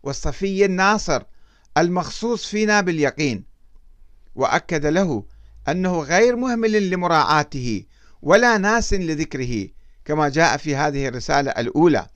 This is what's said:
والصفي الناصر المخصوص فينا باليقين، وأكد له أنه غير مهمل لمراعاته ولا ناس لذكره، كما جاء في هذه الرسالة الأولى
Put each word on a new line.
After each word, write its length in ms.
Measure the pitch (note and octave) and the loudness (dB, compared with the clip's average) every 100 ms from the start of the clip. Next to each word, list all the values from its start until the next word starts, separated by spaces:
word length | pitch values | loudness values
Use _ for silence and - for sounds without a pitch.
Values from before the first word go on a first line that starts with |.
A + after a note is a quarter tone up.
والصفي 600 | C#3 C3 D#3 - G3 F#3+ | -8 -4 -4 -2 -4 2
الناصر 580 | G3+ F#3 G3 G#3+ - C#3 - - - _ _ D3 | 2 4 2 2 0 -2 -4 -20 -20 _ _ 0
المخصوص 680 | E3+ F3+ C3+ - A3+ A#3 - | 2 0 -4 -6 -4 -4 -4
فينا 340 | G#3 G#3+ G#3 | -2 2 2
باليقين، 640 | F3+ D#3+ C#3+ - D3 G#2 - - - - - - - - - | 2 0 -2 0 -4 -4 -10 -20 -20 -20 -20 -20 -20 -20 -18
وأكد 520 | - B2+ D#3+ - D#3+ D3 | -4 0 0 -2 -2 0
له 380 | E3 F#3+ A#2 G2 - - - - | 0 0 -4 -8 -20 -20 -10 -6
أنه 320 | E3+ F#3 F3 | -2 -2 -2
غير 360 | C#3 F3 A#3+ A#3+ | 0 4 4 2
مهمل 540 | B3+ A#3 A3+ G#3+ F#3+ | -2 0 0 0 0
لمراعاته 960 | F3+ F3 E3 C3 D#3 - C#3 B2 G2+ - _ - - | -2 2 2 4 2 0 -6 -6 -6 -8 _ -20 -10
ولا 360 | C#3 G3 A#3+ A3 | 2 4 4 2
ناس 360 | G3 A3+ - | 2 0 0
لذكره، 720 | F#3+ E3+ D#3 D#3 - B2+ A2+ F#2+ - - - | -2 -2 -4 -6 -6 -4 -4 -6 -14 -20 -20
كما 240 | - D3+ D3 | -6 -2 0
جاء 280 | C#3+ E3 C#3 | 2 2 0
في 200 | D3+ C3+ | -4 -2
هذه 320 | D3+ C#3 C3+ | -2 -2 -6
الرسالة 420 | B2+ - C#3+ C#3 | -6 -2 0 0
الأولى 560 | - A#2 - E3+ B2 - | -4 -2 2 4 2 -2